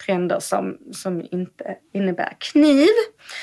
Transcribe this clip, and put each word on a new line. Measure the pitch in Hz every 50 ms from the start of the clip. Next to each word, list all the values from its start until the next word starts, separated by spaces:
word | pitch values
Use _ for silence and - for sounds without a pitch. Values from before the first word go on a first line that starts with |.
| -
trender | - 190 180 180 170 175 -
som, | - - 190 196 190 190 - - _ - 196
som | - - 190 180 165 - -
inte | 180 180 180 - _ - - - 190 - _ _ -
innebär | 202 196 185 175 - - - - -
kniv. | - - - 302 302 302 277 269 294 381 440 466 427 - - _ _ - - -